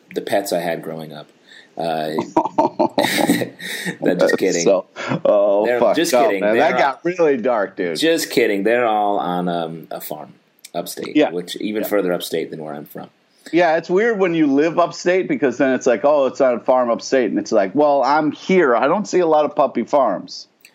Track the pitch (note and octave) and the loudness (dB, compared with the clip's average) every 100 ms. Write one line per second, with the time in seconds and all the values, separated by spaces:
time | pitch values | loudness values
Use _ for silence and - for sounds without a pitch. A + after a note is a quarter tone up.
0 | _ - - G#2 G2 F2+ E2+ D#2+ D#2+ D#2+ | _ -10 -4 -4 -2 -4 -2 -6 -8 -12
1 | D#2 D2+ D2 _ _ - - - E2 D#2+ | -12 -16 -20 _ _ -20 -20 -8 -4 -4
2 | D#2 D#2+ - - - - - - - - | -4 -6 -4 -4 -4 -2 -4 0 -2 0
3 | - - - - - - - - - - | -2 0 0 0 -2 -10 -12 -10 -8 -4
4 | - F2 - - F#2+ E2+ E2+ F#2+ - - | -2 2 2 2 0 0 2 2 0 -12
5 | - - A2 G#2 G2+ G2+ A2+ B2 A2+ A2 | -6 0 2 4 4 2 2 2 2 2
6 | E3 B2 A2+ G2 G#2 A#2 D#3+ B2 C#3 C3 | 2 2 2 2 0 2 2 2 0 -2
7 | E3+ F3+ D#3 C3+ G#2 G#2+ F#2+ - F2 D#2+ | -6 0 2 2 0 0 -2 -4 -4 0
8 | D#3+ E3 - C3+ A2+ G2+ G2+ A#2+ A#2 G#2+ | 0 0 0 0 0 2 0 2 2 0
9 | G#2 G2+ D#2 F2+ F2 E2+ E2 E2 - E2 | 0 0 -2 -2 -2 -4 -6 -10 -12 -14
10 | - D2+ C#2+ - _ _ - - F#3 - | -12 -12 -14 -20 _ _ -12 -10 -10 -10
11 | - D3+ D3 F2 - - G#2 G#2+ G2+ G#2 | -2 2 2 -2 -8 -8 -6 -4 -2 0
12 | F2+ F2 - E2 D2+ D#2+ D#2 D2 D2 E2+ | 0 -2 -4 -6 -6 -10 -12 -12 -14 -16
13 | E2+ _ _ _ - D#3+ E3+ D#3+ - F3+ | -18 _ _ _ -4 0 2 2 0 0
14 | A#3 G#3 F#3 E3 D3+ C#3 D#3+ E3 E3+ - | 0 0 0 2 2 4 2 2 0 0
15 | F3 F#3 F3+ C#3 C#3 A#2 C3+ B2 C3 A2+ | -2 0 0 -2 -2 0 0 2 0 2
16 | C#3+ D3+ C3 B2 C3 A#2 - B2+ A#2 A2+ | 2 2 2 2 0 0 2 2 2 -2
17 | - C3 A2+ G#2 G2+ A2 F#2+ C#3 D3 C#3 | 0 0 2 -2 0 0 2 2 2 4
18 | B2+ D3+ D3+ - - F#3+ D3 A#2 C3+ G3 | 2 2 0 -4 0 4 4 4 2 0
19 | G3+ F#3 E3 D3+ C#3+ - C3+ B2 A2+ D3 | 0 0 4 2 2 2 0 0 0 2
20 | A#2+ F2 - - - _ _ | 2 -2 -8 -16 -18 _ _